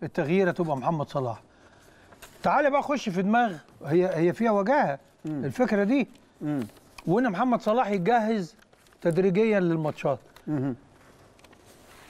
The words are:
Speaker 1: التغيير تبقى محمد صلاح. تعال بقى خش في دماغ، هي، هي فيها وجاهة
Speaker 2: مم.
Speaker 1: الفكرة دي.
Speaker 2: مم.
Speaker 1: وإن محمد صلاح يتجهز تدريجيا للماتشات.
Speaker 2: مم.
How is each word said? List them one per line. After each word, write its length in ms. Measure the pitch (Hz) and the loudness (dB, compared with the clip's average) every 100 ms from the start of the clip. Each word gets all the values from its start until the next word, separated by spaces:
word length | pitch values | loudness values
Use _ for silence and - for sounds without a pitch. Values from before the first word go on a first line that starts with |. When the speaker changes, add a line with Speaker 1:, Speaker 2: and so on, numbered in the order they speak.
Speaker 1:
التغيير 480 | 156 - 147 185 185 | -8 -4 0 2 2
تبقى 260 | 160 165 139 | 0 -2 -2
محمد 320 | 131 160 139 | -2 -4 -4
صلاح. 340 | 147 127 110 - _ - - - - - - - - | -6 -6 -8 -16 _ -20 -20 -20 -20 -20 -20 -20 -6
تعال 280 | 180 226 294 | 0 2 4
بقى 120 | 277 | 2
خش 260 | - 285 226 | 0 -4 -4
في 140 | 175 | -2
دماغ، 340 | 196 233 240 160 - - | 0 2 0 -2 -14 -14
هي، 320 | 147 170 180 165 | 0 2 2 2
هي 160 | 170 | 0
فيها 180 | - 226 | 2 0
وجاهة 480 | 202 196 285 190 139 _ _ | 2 2 2 0 -2 _ _
Speaker 2:
مم. 200 | 156 151 | -8 -6
Speaker 1:
الفكرة 400 | 131 123 247 202 | -4 -2 0 2
دي. 240 | 202 277 - - _ - | 2 0 -2 -8 _ -10
Speaker 2:
مم. 260 | 151 143 110 - - - - | -6 -4 -6 -12 -20 -10 -2
Speaker 1:
وإن 240 | 196 254 | 0 0
محمد 300 | 180 262 233 | 0 0 0
صلاح 280 | 208 233 208 | 0 0 0
يتجهز 680 | 202 175 240 214 226 170 - _ _ _ _ | -2 2 2 2 -2 -4 -12 _ _ _ _
تدريجيا 600 | 175 160 190 180 226 202 | -2 2 2 2 2 2
للماتشات. 580 | 175 165 151 - 151 127 - - - | 2 0 -2 -4 -4 -4 -8 -16 -6
Speaker 2:
مم. 280 | 151 135 120 - - - - - _ - - - - - - - | -4 -4 -6 -12 -20 -20 -20 -20 _ -20 -20 -20 -20 -20 -20 -20